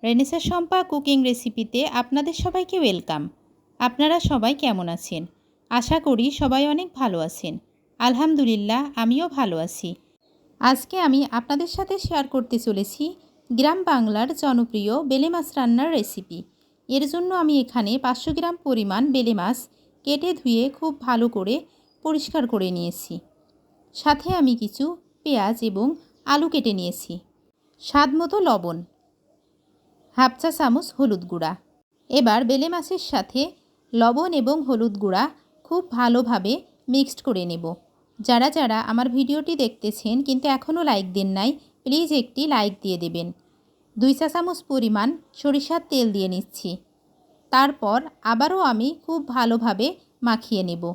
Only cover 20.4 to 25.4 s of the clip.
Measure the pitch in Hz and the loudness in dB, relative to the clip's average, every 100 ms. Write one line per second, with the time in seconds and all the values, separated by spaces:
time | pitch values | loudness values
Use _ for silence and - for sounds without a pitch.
20.4 | - 226 254 269 320 285 240 233 233 220 | 0 2 0 -2 -6 -6 -2 2 2 0
21.4 | 190 269 - _ _ _ 311 311 294 330 | -2 -4 -6 _ _ _ -2 -2 -2 -2
22.4 | 247 226 185 180 175 175 - 175 - _ | 0 0 -2 -2 -6 -8 -12 -14 -14 _
23.4 | _ _ _ _ _ - - 294 339 370 | _ _ _ _ _ -6 0 0 2 4
24.4 | 277 240 214 - 285 339 _ _ - 269 | 4 4 -2 -4 -6 -6 _ _ -2 0